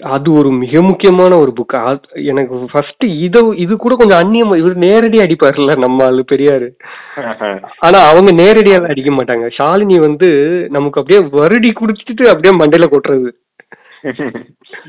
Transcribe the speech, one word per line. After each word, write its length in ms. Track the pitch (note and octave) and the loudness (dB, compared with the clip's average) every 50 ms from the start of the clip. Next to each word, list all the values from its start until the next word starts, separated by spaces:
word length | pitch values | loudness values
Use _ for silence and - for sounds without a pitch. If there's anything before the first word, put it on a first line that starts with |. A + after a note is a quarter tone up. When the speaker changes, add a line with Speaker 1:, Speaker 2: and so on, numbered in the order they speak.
Speaker 1:
அது 300 | - C#3 C3+ C#3 C#3+ E3 | -10 -8 -6 -4 -2 0
ஒரு 180 | D#3 D3+ C#3+ C3+ | 2 2 2 0
மிக 300 | C3 B2+ B2+ A#2+ C#3+ E3 | 0 -2 -4 -2 0 0
முக்கியமான 580 | F3+ F#3+ F#3 - - F#3+ F3+ F3+ F3+ F3+ F3+ E3 | 2 0 0 0 2 2 2 4 4 4 4 2
ஒரு 140 | D3 C3 | 2 0
புக். 240 | A#2 A#2+ A#2 - - | -2 -6 -8 -8 -6
அது 240 | B2 A2+ B2+ C#3 C#3 _ _ - - D3 | -6 -4 -4 -6 -8 _ _ -14 -10 -8
எனக்கு 440 | C#3+ C3+ C#3 C3+ B2 B2+ B2 B2+ B2 | -4 -4 -4 -4 -6 -8 -10 -10 -6
ஃபர்ஸ்ட் 320 | - D3 C#3+ - - - C4 | -4 -4 -6 -6 -6 -6 -6
இத, 480 | G#3+ E3 D3 E3+ F3+ F3+ A#3+ A3+ A3 G#3+ | -4 -4 -4 -4 0 0 2 2 0 -2
இது 200 | E3 F3 E3+ A3 | -4 -4 -4 -4
கூட 180 | - - A#3+ B3+ | -4 -4 -2 0
கொஞ்சம் 240 | A#3 A#3+ G3+ F#3+ E3+ | 2 2 4 4 2
அந்நியமா, 380 | E3+ G3 A3 A#3 A3+ G#3 F#3+ | 2 2 0 0 0 0 0
இவர் 220 | D#3+ D#3+ F3+ F3+ F3 | 0 0 0 0 0
நேரடியா 540 | F3 F#3 G#3 A3+ A3+ A3+ A3 A3 G3 D#3+ | 2 2 2 2 2 2 2 2 2 2
அடிப்பார்ல 460 | E3 - D3+ C#3 C3+ C#3+ C#3+ C#3 D#3 C3 | 0 0 0 0 0 0 -2 -2 0 0
நம்ம 260 | B2+ B2+ B2+ C3 C3 | 0 0 0 0 0
ஆளு 200 | B2+ B2+ B2+ B2+ - | 0 0 -2 -2 -2
பெரியாரு. 380 | C#3+ C3+ C#3 D3 C#3 B2+ A#2+ B2 B2+ _ - - - - - - - | -2 0 0 0 0 -2 -4 -8 -14 _ -20 -20 -20 -20 -20 -20 -16
Speaker 2:
ஆஹா. 560 | D3 C3 A2+ G#2+ - A2 G#2 G2 F#2+ - - - - | -14 -12 -12 -10 -8 -8 -8 -8 -10 -12 -16 -8 -2
Speaker 1:
ஆனா 200 | - E3 F#3+ F#3+ | 0 2 4 4
அவங்க 340 | E3+ D3 D#3+ F3 G3 G3+ | 6 6 6 6 4 4
நேரடியாலாம் 560 | F3 E3 F3 G#3 A3 A3+ G#3+ G3+ F#3+ F3+ F3 E3 | 4 4 4 4 4 4 4 4 2 2 0 -2
அடிக்க 220 | C#3+ C3 C3 C#3+ | -4 -4 -4 -2
மாட்டாங்க. 400 | C#3 C3+ A#2+ C3 B2 A2+ A#2 A#2+ - - | -2 -2 -2 -4 -4 -4 -6 -6 -6 -4
ஷாலினி 400 | C#3 D3+ F3+ G3+ G#3 G3 F#3 E3+ | -2 0 0 0 0 2 2 2
வந்து 300 | D#3 D3+ D3+ D3 F#3 F3+ D3+ C#3 C#3+ D#3+ F3+ F3+ E3+ - | 2 0 0 0 0 0 2 2 0 -2 -2 -6 -6 -6
நமக்கு 300 | C#3+ C#3+ C#3+ C#3+ C#3+ D3 | -6 -4 -4 -4 -4 -4
அப்படியே 280 | C3 C#3 F#3+ G#3 F3+ C#3+ | -2 2 2 2 2 0
வருடி 440 | C#3 D3 D3 E3+ G#3+ A#3+ A3 A#3 | 0 0 0 2 0 0 0 -2
குடுத்துட்டு 540 | G#3+ - A3+ A3 G#3 - - - A3+ A3+ B3+ | -2 -2 -4 -6 -6 -6 -10 -12 -4 0 2
அப்படியே 380 | A3+ F3+ D3+ D#3+ F#3+ G3 E3+ D#3 | 2 2 2 2 2 2 2 2
மண்டையில 240 | D3+ D#3 E3+ E3+ D3 | 2 2 2 2 2
கொட்டுறது. 420 | C#3 C#3 - - C#3 C3 B2+ B2 - _ _ _ _ _ _ _ - _ _ _ _ _ | 0 0 -2 -2 -2 -2 -4 -6 -10 _ _ _ _ _ _ _ -20 _ _ _ _ _
Speaker 2:
<laughs> 440 | - C#3 B2 B2+ C#3+ A#2+ - A#2 B2+ _ _ _ _ _ - - - | -14 -12 -10 -10 -10 -10 -12 -14 -18 _ _ _ _ _ -20 -20 -20